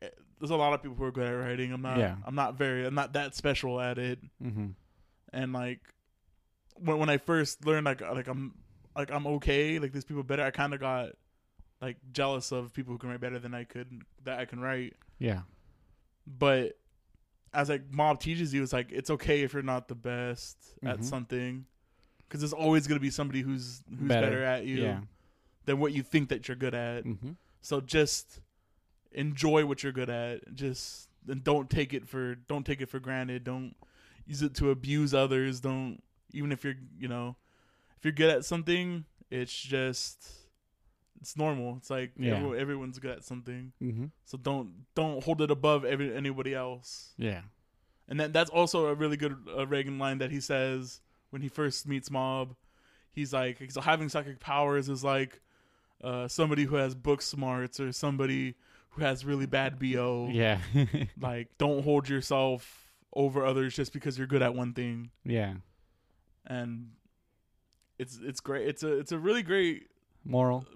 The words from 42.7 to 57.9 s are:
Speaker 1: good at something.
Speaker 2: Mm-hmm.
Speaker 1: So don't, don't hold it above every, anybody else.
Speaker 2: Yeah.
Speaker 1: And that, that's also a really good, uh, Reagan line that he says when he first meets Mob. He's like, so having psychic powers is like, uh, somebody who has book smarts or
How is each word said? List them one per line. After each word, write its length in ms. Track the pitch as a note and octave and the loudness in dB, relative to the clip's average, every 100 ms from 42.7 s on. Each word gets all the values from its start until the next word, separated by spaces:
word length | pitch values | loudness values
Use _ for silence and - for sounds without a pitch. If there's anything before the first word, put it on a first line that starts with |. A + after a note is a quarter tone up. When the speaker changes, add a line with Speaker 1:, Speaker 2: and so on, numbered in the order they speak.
| C#3 C3 B2+ | -4 -6 -8
Speaker 1:
good 140 | B2+ | -10
at 100 | A#2+ | -10
something. 480 | B2+ B2+ A#2+ B2 B2+ - | -10 -12 -10 -12 -12 -8
Speaker 2:
Mm-hmm. 240 | B2+ A2+ C#3+ - | -4 -4 -6 -10
Speaker 1:
So 120 | - C3 | -14 -6
don't, 480 | B2+ C#3 A2 F2 B2 | -2 -2 -4 -12 -6
don't 280 | - D#3+ C#3 | -2 0 0
hold 180 | D#3 D#3 | 0 2
it 100 | D3+ | 4
above 340 | C#3+ D3+ D3 | 4 6 4
every, 300 | B2+ C#3 C#3+ | 4 0 0
anybody 400 | A#2+ C#3 C3+ C3+ | -2 -2 -2 -2
else. 600 | C3 B2+ B2 - - - - | -4 -4 -8 -12 -16 -16 -4
Speaker 2:
Yeah. 260 | A2+ F#2 G2+ - _ _ _ _ - | -4 -4 -8 -20 _ _ _ _ -6
Speaker 1:
And 100 | C#3+ | -2
that, 120 | D3+ | 2
that's 180 | E3 E3 | 2 4
also 360 | E3 E3+ F3 D3+ | 4 4 4 2
a 80 | |
really 220 | D3 D3+ D3 | 2 2 2
good, 200 | D3 C3 F2 A2+ | -2 -4 -6 -4
uh, 100 | C3+ | 0
Reagan 320 | C#3+ C3+ C3+ | 0 0 -2
line 200 | C3+ C3+ | -2 -2
that 120 | C3 | -2
he 80 | C#3+ | -4
says 600 | - C3+ C3 C3 B2+ - _ _ _ | -2 0 2 -2 -6 -12 _ _ _
when 100 | C#3 | -8
he 80 | C#3 | -6
first 380 | - D3 - D3 | -2 -2 -2 -4
meets 220 | C3+ C3+ | -4 -2
Mob. 440 | C#3 C3 C3 B2+ B2 _ _ _ _ _ | -2 0 -2 -4 -10 _ _ _ _ _
He's 220 | - C#3 | -8 -2
like, 380 | C3 B2+ B2 C3 | 0 0 -2 -8
so 100 | C3+ | 0
having 280 | D3+ D#3+ D3+ | 2 4 2
psychic 320 | D3+ C#3+ C3 | -2 -4 -8
powers 480 | - C#3+ C#3+ C#3+ C3+ | -2 2 4 4 2
is 140 | C3 | 0
like, 360 | C#3 C3+ C3+ - _ _ _ _ _ _ | 2 2 0 -6 _ _ _ _ _ _
uh, 260 | B2+ B2 B2 | -6 -4 -4
somebody 360 | - D#3 D3 | 0 2 4
who 120 | C#3 C#3+ | 2 2
has 180 | C3+ | 0
book 280 | C3 D3 C#3 | 0 2 2
smarts 580 | - C#3+ C3 B2+ B2+ - | 0 -2 -2 -2 -4 -4
or 100 | C3 | -6